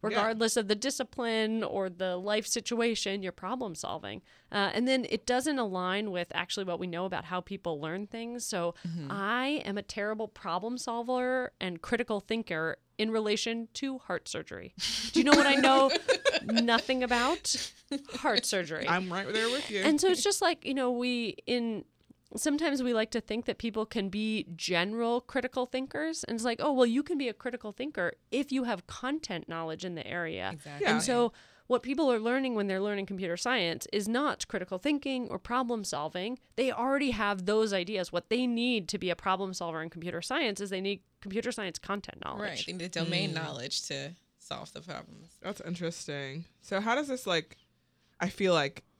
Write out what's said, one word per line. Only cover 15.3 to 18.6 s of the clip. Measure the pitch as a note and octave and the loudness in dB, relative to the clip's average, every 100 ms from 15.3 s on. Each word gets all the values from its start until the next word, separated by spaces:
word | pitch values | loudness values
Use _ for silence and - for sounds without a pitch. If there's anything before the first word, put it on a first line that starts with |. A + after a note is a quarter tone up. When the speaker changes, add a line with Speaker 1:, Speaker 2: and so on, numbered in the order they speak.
| D4 | 10
Speaker 2:
what | C#4 | 10
I | |
know | C#4 C4+ C4+ C4+ E4 - - | 8 8 10 8 6 4 4
Speaker 3:
<laughs> | C#5 E4 - | 4 2 2
Speaker 2:
nothing | A3+ A#3 A#3 A#3 C4 | 2 6 4 4 0
about? | B3 A#3+ B3 E4+ - - - - - C#4 C#4 B3 | 2 4 4 2 0 -2 -4 -12 -8 -8 -6 -2
Heart | D4 A3+ - | 2 2 2
surgery. | G3 | 0